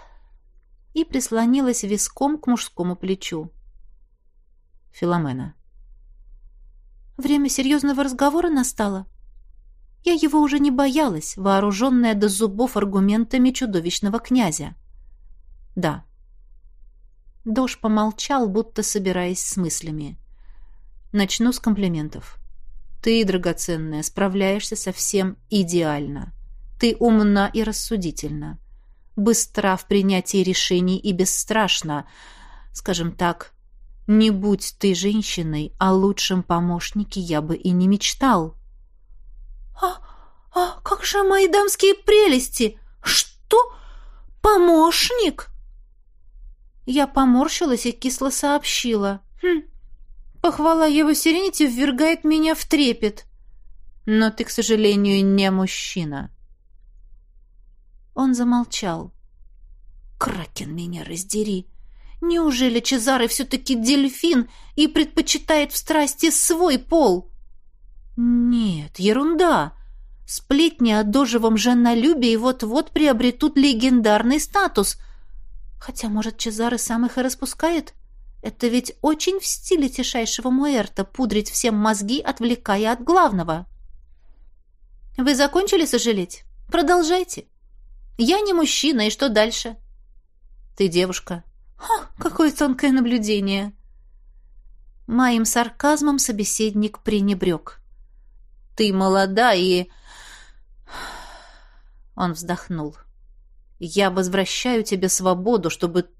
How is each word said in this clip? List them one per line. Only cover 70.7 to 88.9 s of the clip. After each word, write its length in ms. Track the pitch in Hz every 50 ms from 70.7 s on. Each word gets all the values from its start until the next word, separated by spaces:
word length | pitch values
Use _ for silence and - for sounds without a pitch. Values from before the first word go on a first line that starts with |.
| 320 - 240 226
о 120 | 214 214 214
дожевом 540 | 208 208 269 285 226 233 240 226 226 220 214
женолюбии 760 | 202 247 247 240 240 240 240 233 226 311 339 285 254 233 226
вот-вот 560 | 220 233 254 254 254 233 214 226 302 320 -
приобретут 640 | - 294 311 294 262 220 254 247 240 - 302 294 302
легендарный 840 | 285 269 285 254 220 240 262 254 247 220 214 208 214 220 240 277 311
статус. 580 | - - - 403 392 349 - - 196 - - - - - - - - - - - - - - - - - - -
Хотя, 300 | - - 254 - - 220
может, 280 | 208 220 220 226 214 -
Чезаре 400 | - 233 214 214 233 240 247 226
сам 280 | - - 233 233 240
их 120 | 240 - 262
и 40 |
распускает? 720 | 247 262 254 - 277 254 - - - 330 339 311 294 - - - - - - - - - - -
Это 260 | - 214 - - 247 240
ведь 260 | 233 247 247 - - -
очень 380 | - 294 311 302 - 370 381 381
в 60 | -
стиле 420 | - - - - - 370 320 277 254
тишайшего 600 | - - 247 - - 247 226 214 - - 226 254
Муэрта 540 | 254 262 277 294 277 233 202 - - - 190
пудрить 440 | - - - 262 214 202 214 208 -
всем 260 | - - - 233 220
мозги, 440 | 208 208 220 220 202 202 202 254 294
отвлекая 720 | - - 254 - 233 240 240 233 - - 202 202 214 220
от 120 | 240 240 240
главного. 640 | 285 339 381 349 277 202 180 165 170 156 165 180 - - - - - - - - - - - - - - - - - - - _ _ _ _ - - - - - - - -
«Вы 180 | 254 269 285
закончили 500 | 247 285 285 285 349 392 403 392 359 330
сожалеть? 580 | - - 233 233 233 220 196 175 - - - - - - - - -
Продолжайте. 760 | - 339 330 285 359 359 330 302 359 370 359 - - - - _ _ _ _ - - - - - - - - - - -
Я 240 | 233 240 359 415
не 120 | 427 403 370
мужчина, 540 | 339 302 254 - - - 294